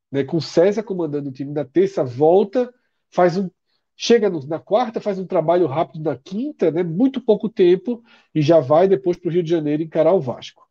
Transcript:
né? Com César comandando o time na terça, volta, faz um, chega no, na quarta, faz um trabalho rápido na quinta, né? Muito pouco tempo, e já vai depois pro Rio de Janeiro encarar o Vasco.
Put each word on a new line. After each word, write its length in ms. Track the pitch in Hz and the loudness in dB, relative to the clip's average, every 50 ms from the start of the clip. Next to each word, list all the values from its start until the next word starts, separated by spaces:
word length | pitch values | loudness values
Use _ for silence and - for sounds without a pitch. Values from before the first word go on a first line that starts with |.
| _ _ | _ _
né? 120 | - 139 135 | -4 -4 -4
Com 180 | 135 - 165 | -2 -4 -4
César 420 | 147 - - 170 170 202 202 226 208 | -4 -2 2 2 4 4 2 -2 -4
comandando 460 | - 196 180 170 151 143 147 143 143 | -6 -6 -6 -6 -6 -6 -6 -8 -8
o 40 | 127 | -10
time 200 | 135 143 139 147 | -10 -10 -8 -6
na 100 | 151 143 | -8 -8
terça, 400 | 127 - 165 196 190 - 185 151 | -4 0 0 0 0 0 -4 -6
volta, 720 | 127 117 123 151 156 175 196 220 208 - 254 247 247 - _ _ _ _ _ _ _ | -4 -2 0 2 4 4 4 2 0 -2 -4 -4 -4 -6 _ _ _ _ _ _ _
faz 280 | - - 180 180 160 190 | 0 2 2 2 2 0
um, 120 | 202 175 - _ _ _ _ _ _ _ _ | -6 -6 -8 _ _ _ _ _ _ _ _
chega 340 | - - - 233 233 208 202 | -4 0 2 4 4 4 2
no, 160 | 180 156 131 147 | -2 -4 -6 -8
na 120 | 165 151 | -8 -10
quarta, 420 | - - 190 226 254 226 226 202 | -4 -2 0 0 0 -2 -6 -6
faz 180 | - 214 196 185 | -4 -6 -6 -6
um 60 | 190 | -6
trabalho 420 | 170 190 175 160 156 170 180 175 139 | -4 -2 -2 0 2 2 2 2 0
rápido 360 | 131 156 175 - - 160 156 | 0 -2 -4 -4 -6 -8 -6
na 140 | 156 143 131 | -6 -6 -6
quinta, 540 | - - 185 208 262 302 294 - 202 165 | -8 -10 -8 -8 -8 -8 -4 -2 -2 0
né? 100 | 147 170 | 0 0
Muito 380 | 180 170 156 175 254 277 269 247 | -2 -4 -2 0 0 0 0 0
pouco 300 | - - 214 208 - 220 | 0 0 0 0 0 -4
tempo, 540 | - - 190 175 180 185 - - 240 226 _ _ _ _ _ _ - | 0 2 4 4 4 2 0 -4 -8 -8 _ _ _ _ _ _ -2
e 80 | 156 | 0
já 180 | 151 139 170 160 | 2 4 4 4
vai 280 | 139 127 151 160 185 196 | 4 4 4 4 4 4
depois 300 | 190 185 - 175 175 - | 2 0 0 -2 -4 -4
pro 120 | - 175 | -4 -4
Rio 140 | 156 180 175 | -2 -2 -2
de 60 | 156 | 0
Janeiro 340 | 175 170 151 147 147 151 165 | -2 -2 -2 -2 -2 -4 -4
encarar 300 | 160 - 165 156 156 185 | -4 -2 0 2 2 2
o 80 | 190 | 0
Vasco. 460 | 147 123 - - - - - _ _ _ | 0 -4 -8 -10 -12 -20 -20 _ _ _